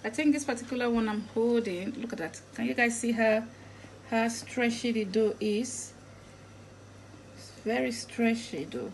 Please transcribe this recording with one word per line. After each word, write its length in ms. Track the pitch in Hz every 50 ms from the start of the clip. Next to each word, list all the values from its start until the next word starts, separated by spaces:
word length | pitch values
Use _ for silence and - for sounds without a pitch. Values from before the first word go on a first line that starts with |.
| -
I 60 | 220
think 200 | 226 - 311 302
this 140 | 277 294 -
particular 440 | - 247 233 - - 262 247 240 240
one 200 | 233 233 220 214
I'm 120 | 214 214 202 - -
holding, 580 | 226 226 233 240 233 226 208 180 175 185 202 - -
look 140 | 233 233 -
at 60 | -
that. 200 | 165 160 - - - - -
Can 120 | - 226
you 100 | 247 254
guys 240 | 254 240 233 233 -
see 120 | - 233
how, 320 | 233 226 226 220 214 220 226 - - - - - - - - - - - - -
how 160 | - 226 226 233
stretchy 640 | 233 - - - - - 240 233 233 - - 240
the 140 | 233 226 214
dough 300 | 190 185 220 220 208 - -
is? 520 | 214 214 208 208 247 - - - - - - - - - - - - - - - - - - - - - - - - - - - - - - - - - -
It's 140 | - - - - - -
very 280 | 214 226 247 262 254
stretchy 760 | 233 233 - - - - 233 226 226 233 - - - 160 135
dough. 260 | - - 127 - 104